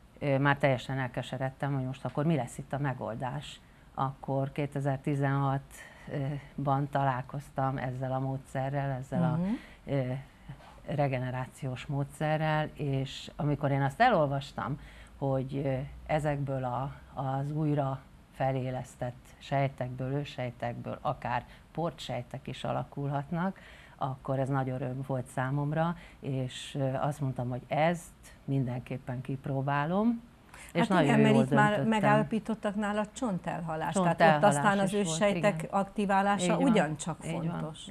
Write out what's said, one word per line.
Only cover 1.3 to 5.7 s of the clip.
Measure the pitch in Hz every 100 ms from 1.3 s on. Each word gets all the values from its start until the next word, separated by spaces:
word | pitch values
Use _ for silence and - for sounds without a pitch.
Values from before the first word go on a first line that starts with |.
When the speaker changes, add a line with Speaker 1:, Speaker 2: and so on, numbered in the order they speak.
| 127 135 - 143
Speaker 1:
hogy | 139 127
most | 131 127
akkor | - 151
mi | 156
lesz | 117 -
itt | 135
a | 135
megoldás, | 139 123 104 120 127 143 - - - - -
akkor | - 135 139 - 135 135
kétezer-tizenhat, | 143 143 143 139 135 151 139 139 139 135 135 139